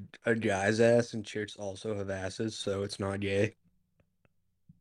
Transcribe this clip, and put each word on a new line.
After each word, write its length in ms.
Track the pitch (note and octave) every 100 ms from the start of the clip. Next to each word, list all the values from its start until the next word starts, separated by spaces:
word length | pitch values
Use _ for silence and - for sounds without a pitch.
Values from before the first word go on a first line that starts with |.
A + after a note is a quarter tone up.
| G2 -
a 120 | A#2+ A2+
guy's 440 | A2 G2 G2+ A2
ass, 360 | A#2 A#2+ A#2 A2+
and 100 | G2+
chicks 300 | G#2+ G#2 -
also 400 | G2+ F#2 A2 G2+
have 160 | G2
asses, 440 | F#2+ F#2 - A2+ -
so 280 | G#2 G2
it's 160 | G2 -
not 200 | G2 G2
gay. 360 | G2 G2 G#2 - _ _ _ _ _ _ _ _ _ _ - -